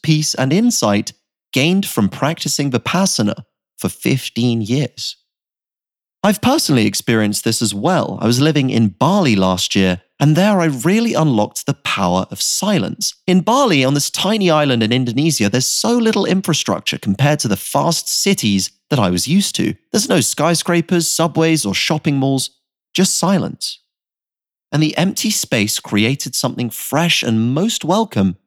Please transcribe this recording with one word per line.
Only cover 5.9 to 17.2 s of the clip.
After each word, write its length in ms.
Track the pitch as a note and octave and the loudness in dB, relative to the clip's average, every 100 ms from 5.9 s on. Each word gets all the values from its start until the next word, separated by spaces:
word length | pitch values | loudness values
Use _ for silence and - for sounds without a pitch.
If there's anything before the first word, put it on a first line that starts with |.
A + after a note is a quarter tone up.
| _ _ _ | _ _ _
I've 200 | G3+ G3+ | 0 2
personally 420 | B3 C4+ - C3 | 2 0 2 2
experienced 600 | G#2+ - - A2+ G#2 G#2 | 2 0 0 2 2 0
this 180 | A2+ A2+ | -2 -2
as 100 | A2 | -2
well. 460 | G2+ C#3+ F3 - F#2 | -2 0 0 -2 -2
I 60 | A2+ | 0
was 160 | A#2+ | 2
living 260 | D3+ D3 C3 | 2 2 0
in 200 | - G#2+ | 2 0
Bali 480 | - C#3+ G3+ D3+ G2 | 2 0 2 2 2
last 380 | F#2 F#2 - | 2 0 0
year, 280 | G2+ F#2+ F2+ - - | 0 2 0 -6 0
and 160 | C#3+ D#3 | 2 4
there 240 | G3+ G3 | 4 2
I 60 | E3 | 2
really 480 | C3 D3 G#3+ A#3 | 0 0 2 0
unlocked 500 | - D#3 A2 G#2+ - | 0 2 2 0 -4
the 160 | - - - - | -6 -6 -4 -2
power 300 | F2+ F#2 G2+ | 0 0 -2
of 120 | - | -6
silence. 720 | - - G3 F#3 F#2 - - - - | -4 -2 0 0 -2 -4 -8 -6 0
In 140 | F#3 | 2
Bali, 420 | F#3+ B3+ C4 D3 C3 | 2 2 2 2 2
on 80 | |
this 160 | C#3+ - | 0 -2
tiny 400 | - F#3+ A3 F3+ | -4 -2 0 2
island 320 | D3+ C#3+ A#2 | 2 2 2
in 100 | A2 | 2
Indonesia, 560 | B2+ A#2+ A#2 D#3+ C3+ G2+ | 0 0 0 0 0 0
there's 160 | B2 | 0
so 320 | - - A3 A#3+ | -2 -2 0 2
little 300 | A3 G#3 - | 2 0 0
infrastructure 720 | F#3 F#3+ D3+ - F#2+ - - | 0 0 -2 -2 -4 -4 -6
compared 420 | - G2 | -4 0